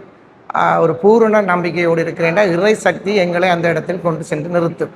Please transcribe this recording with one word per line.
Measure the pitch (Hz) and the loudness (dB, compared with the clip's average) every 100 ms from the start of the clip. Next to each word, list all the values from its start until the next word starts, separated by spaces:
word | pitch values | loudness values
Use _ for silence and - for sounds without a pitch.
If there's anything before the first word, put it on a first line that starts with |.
| - - - - - - | -12 -20 -20 -20 -8 -2
ஆ, | 170 170 | 0 2
ஒரு | 165 156 | 0 2
பூரண | 202 233 220 214 | 4 4 4 2
நம்பிக்கையோடு | 196 180 175 170 170 165 | 2 0 -2 -2 0 0
இருக்கிறேன். | 165 160 165 175 | -2 -2 -2 2
இறை | 208 170 208 | 2 2 0
சக்தி | 214 190 170 190 208 | 2 0 -2 -2 0
எங்களை | 175 175 185 | 0 0 0
அந்த | 170 165 | 0 0
இடத்தில் | 160 156 180 | -2 -4 -4
கொண்டு | 170 160 | -4 -4
சென்று | 165 151 160 | -6 -6 -2
நிறுத்தும். | 175 165 170 240 | -2 -2 -4 -8